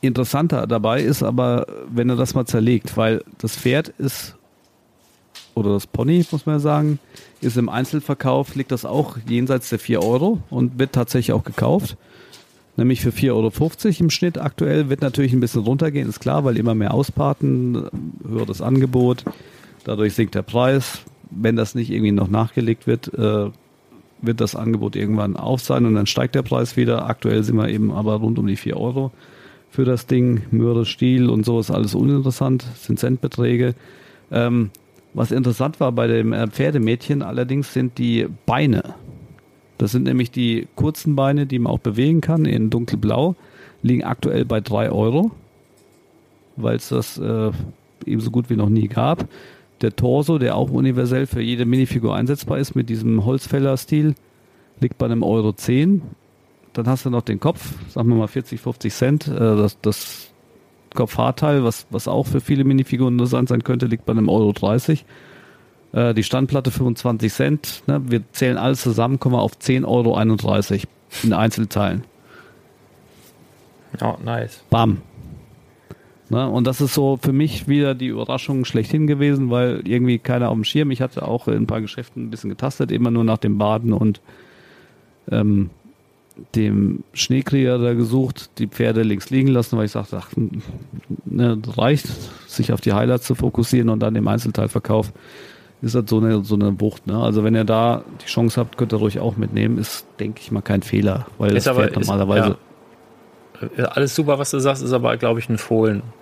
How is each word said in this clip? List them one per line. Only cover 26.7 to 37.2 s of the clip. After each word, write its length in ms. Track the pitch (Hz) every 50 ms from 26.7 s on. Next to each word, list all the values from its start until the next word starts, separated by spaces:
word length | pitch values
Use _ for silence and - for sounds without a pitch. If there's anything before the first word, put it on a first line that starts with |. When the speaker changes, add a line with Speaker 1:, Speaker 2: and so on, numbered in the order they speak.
| -
Speaker 1:
wieder. 300 | 127 123 120 120 113 -
Aktuell 380 | - 113 - - 113 110 110 107
sind 140 | 107 117 110
wir 120 | 104 -
eben 220 | 107 107 107 104
aber 240 | - 98 107 107 107
rund 240 | 107 110 110 117 -
um 80 | - 101
die 80 | 98 -
vier 200 | - - 104 -
Euro 340 | 104 120 123 135 135 131 - - - - - - - - - - _ _
für 160 | - - 135
das 220 | 123 127 120 - -
Ding. 340 | 131 127 123 123 120 113 101 -
Möhre, 360 | - 113 117 117 120 117 113
Stiel 440 | 104 - - 127 127 127 127 123 120
und 160 | 117 110 107
so 140 | 117 120 117
ist 100 | 110 -
alles 240 | - 98 107 104 104
uninteressant, 720 | 107 - 135 143 143 135 131 123 - 139 135 131 127 - 123 120
sind 220 | - - - 117 -
Centbeträge. 800 | - 123 131 127 - 127 - - 120 120 120 120 123 123 120 - - - - - - - - - _ _
Ähm, 400 | - 117 120 120 120 120 113 98 - - _ _ _ - _ _ _
was 180 | - 117 117
interessant 480 | - 131 131 123 117 - 131 143 156 -
war 120 | 156 127
bei 160 | 120 120 117 117
dem, 260 | 117 113 110 113 113
äh, 140 | 104 113 104
Pferdemädchen 760 | - - 131 - 151 139 113 113 117 120 - - 143 143